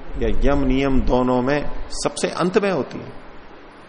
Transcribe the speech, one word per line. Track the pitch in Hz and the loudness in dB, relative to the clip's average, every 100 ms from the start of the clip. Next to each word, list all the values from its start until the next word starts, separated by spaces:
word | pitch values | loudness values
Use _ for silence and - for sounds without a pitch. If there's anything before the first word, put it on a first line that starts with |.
| - - | -8 -2
या | 117 | 2
यम | 107 139 143 135 | 4 4 4 2
नियम | 131 139 131 | 2 4 2
दोनों | - 127 127 127 | 4 2 4 2
में | 123 147 - - - | 2 0 0 -2 -4
सबसे | - 156 - 185 | -4 -4 -2 -4
अंत | - 175 196 | -2 0 0
में | 196 | 0
होती | 175 - - | -2 -4 -8
है। | - - - - - - - - | -12 -14 -16 -18 -18 -20 -20 -20